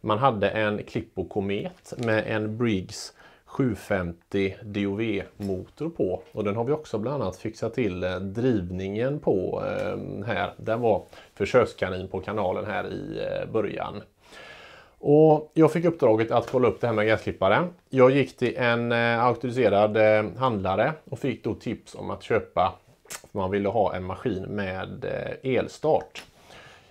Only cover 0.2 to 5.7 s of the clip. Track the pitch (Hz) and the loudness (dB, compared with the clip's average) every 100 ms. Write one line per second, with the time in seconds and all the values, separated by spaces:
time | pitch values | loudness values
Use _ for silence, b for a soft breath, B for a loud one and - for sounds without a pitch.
0.2 | 139 110 98 110 107 104 - 123 110 - | 2 4 0 2 0 -2 -6 -8 -8 -8
1.2 | 90 - 98 101 180 - - - 117 110 | -6 -4 -4 -4 -6 -12 -16 -6 0 0
2.2 | - 110 107 107 120 98 90 - - _ | 0 -2 -4 -2 0 0 -4 -12 -14 _
3.2 | B B _ - 135 101 - 101 87 87 | B B _ -2 0 0 -2 -2 -2 -8
4.2 | _ 101 98 95 104 101 101 98 113 98 | _ -2 -2 -4 -8 -2 -2 -2 -2 -2
5.2 | 90 _ 101 95 95 | -6 _ -6 -6 -8